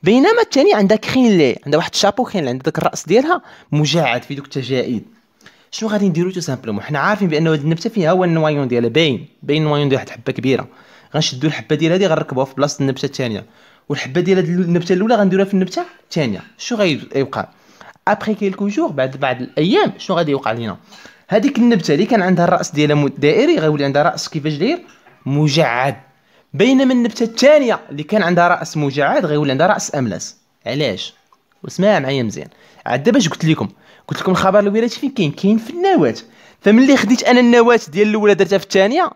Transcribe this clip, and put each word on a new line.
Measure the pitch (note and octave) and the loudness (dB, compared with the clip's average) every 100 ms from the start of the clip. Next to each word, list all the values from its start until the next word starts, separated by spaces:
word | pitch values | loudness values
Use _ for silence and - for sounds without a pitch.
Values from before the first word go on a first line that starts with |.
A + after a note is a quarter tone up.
بينما | D#3 A#3+ E4 A#4 | 4 4 4 2
الثانية | A4+ C#4 F#4 C#4+ | 2 2 2 4
عندها | G3 G#3+ | 2 2
كرينلي، | - B3+ B3 F#3+ C#3 - - | 0 2 4 4 2 0 -2
عندها | D3 | -2
واحد | E3 | -2
الشابو | - G3+ - | 0 0 0
كرينلي، | - G3 C#3 | -4 -4 -4
عندها | B2+ | -4
داك | C3+ D#3 | -4 -2
الراس | - - - | -4 -6 0
ديالها | G#3 D4 F4 - - _ | 2 2 -2 -4 -20 _
مجعد | D3 D3+ D#3 C#3+ B2 | -2 0 0 0 -2
في | - C#3 | -4 -14
دوك | C#3+ | -10
التجاعيد. | C#3+ A#2+ C3 - A2+ - _ _ _ - _ _ | -10 -4 -4 -2 -6 -8 _ _ _ -20 _ _
شنو | - A3 | -8 -4
غادي | G#3 G3 | 0 0
نديرو | D#3+ F3+ | 0 -2
تو | F#3 | -4
سامبلومون؟ | D#3+ C3 A2+ G#2 | -6 -8 -6 -8
حنا | - C#3+ | -6 -4
عارفين | D#3+ G#3 G3 | -2 0 0
بان | D3+ E3 | 0 0
هاد | D#3 | 0
النبتة | C#3+ E3 A#3 | 0 -2 -4
فيها | A3 D#3+ | -2 0
هو | E3 | 2
النوايون | F3+ E3 D#3 D3 C3+ | 2 0 0 -2 -2
ديالها، | A#2+ A#2 | -2 0
باين، | A#2 E3 A2+ - _ | 0 0 -2 -6 _
باين | C#3 D3 | -4 -2
النوايون | D3+ D3 C#3+ | 0 0 0
ديال | C3 | 0
واحد | - | -4
الحبة | - B2+ | -10 -8
كبيرة. | B2+ B2 A#2+ - - - - _ C#3+ | -4 -2 -2 -4 -16 -20 -20 _ -4
غنشدو | D#3 B2+ D#3 | -4 -2 -4
الحبة | D3+ - D3+ | -4 -4 -2
ديال | D#3+ | 0
هادي | F3+ F#3+ | 0 2
غنركبوها | D#3 D#3 C3 C3 | 0 -2 -4 -4
في | - | -2
بلاصة | D3 - | -2 0
النبتة | C#3 C3 C#3 | -4 -2 -6
الثانية، | - B2+ G#2 - _ _ _ _ | -6 -6 -6 -12 _ _ _ _
والحبة | C#3+ B2+ C#3+ | -8 -4 -4
ديال | F3 F#3+ | 0 0
هاد | F#3 | 0
النبتة | F3 F3 F3 E3+ | -2 0 0 0
الأولى | F#3 A3 A#3 | -2 2 2
غنديروها | G3 F#3+ G3 | 2 2 0
في | |
النبتة | G3 F#3 - F4 _ | 0 -2 -4 -10 _
الثانية. | _ - C3+ F#2+ - _ | _ -4 -4 -4 -10 _
شنو | - A#3 | -8 -2
غيوقع؟ | G3 C3 - C#3 C3+ - G#2+ _ _ _ - - - | 0 -2 -4 -4 -4 -4 -10 _ _ _ -20 -8 -2
ابخي | G#3 - | -2 -2
كيلكو | G#3 G3+ F#3+ G3+ | -4 -4 -4 -6
جور، | G3+ E4 | -2 -4
بعد | C#3+ C3 C3+ | -2 -4 -2
بعض | C3+ B2 | -4 -4
الأيام، | B2+ - D#3+ D#4 F#4+ - | -6 -2 0 2 0 -4
شنو | - E3+ | -4 -2
غادي | D#3+ | 0
يوقع | C#3 B2 | -2 -2
لينا؟ | A2+ A2+ F2+ _ - - _ _ | -6 -6 -10 _ -20 -20 _ _
هاديك | G3+ C#4 C#4+ | 0 0 2
النبتة | A#3+ A#3 E3 | 2 2 2
اللي | D3 G#3 | 0 2
كان | A#3 | 0
عندها | F3+ F3+ F3 | 2 2 2
الرأس | F3+ - | 2 -2
ديالها | C#3+ D3 D3 | 0 2 2
مو-، | C#3+ | 0
دائري، | - C#3+ E3 D4 E4 | 0 0 2 2 2
غيولي | D#3 D3+ C#3 | 0 0 0
عندها | C#3 | 0
رأس | D#3 - - | 0 -2 -8
كيفاش | D#3+ C#3+ | -6 -6
داير؟ | D3 G3+ F4 - _ _ _ - | -4 -2 -4 -8 _ _ _ -4
مجعد. | C#3+ D3+ C#3 D3 A#2 C3+ - _ _ _ _ _ | 0 0 2 0 0 -2 -4 _ _ _ _ _
بينما | C3+ A3 C4 C4 | 0 2 4 2
النبتة | B3+ A#3 - | 2 0 -2
الثانية | A3+ A3+ B3+ D4+ B3+ F#3+ - | -6 2 6 6 4 -2 -6
اللي | C#3+ | -12
كان | D3+ G#3+ | -4 0
عندها | F3 F3 F3 | 2 2 2
رأس | F3 D#3+ D#3 | 2 -4 -4
مجعد | D3 C3+ C#3+ C4+ F#3 | -4 0 0 0 0
غيولي | D3 D3 | -2 0
عندها | C3+ F3 | 0 0
رأس | G#3 - D3 | 0 -2 -4
أملس. | A#2+ F2+ - - _ _ A2+ | -4 -6 -12 -20 _ _ -10
علاش؟ | C3+ C#3+ F#2+ - _ _ _ _ _ | -4 -4 -4 -10 _ _ _ _ _
واسمع | - - F#3+ G3 | -16 -2 0 2
معايا | C3+ C#3 | 0 -2
مزيان. | A#2 - C#2+ _ _ _ - | -4 -6 -14 _ _ _ -4
عاد | B2+ | -2
دابا | C#3+ A#3+ | 2 2
اش | F3 | 0
قلت | - D#3+ | -2 0
لكم؟ | D#3 G#2 - _ - - | 0 -2 -10 _ -20 -12
قلت | C#3+ | -6
لكم | - | -2
الخبر | F3+ F#3+ G3 | 2 4 4
الوراثي | G3+ G#3 A#3 - | 2 0 -2 -4
فين | C#4+ | -6
كاين؟ | - D#3 | -2 -2
كاين | - F#3+ A3 | 0 0 0
في | - | -2
النواة. | F4 F#4+ F4+ C3+ A2 - _ - _ | -4 0 2 2 -2 -12 _ -20 _
فملي | - A3 C4+ C#4 | 4 6 6 4
خديت | G#3 B3 | 2 0
أنا | - B3 | 2 4
النواة | A#3+ A#3+ A#3 A#3 - | 6 6 6 2 0
ديال | D3+ G#3+ | 0 0
الأولى | G#3+ G#3 G3+ | 2 2 2
درتها | F3+ G3 | 2 0
في | |
الثانية | - G3 G3 D4 F4+ | 0 2 2 2 -2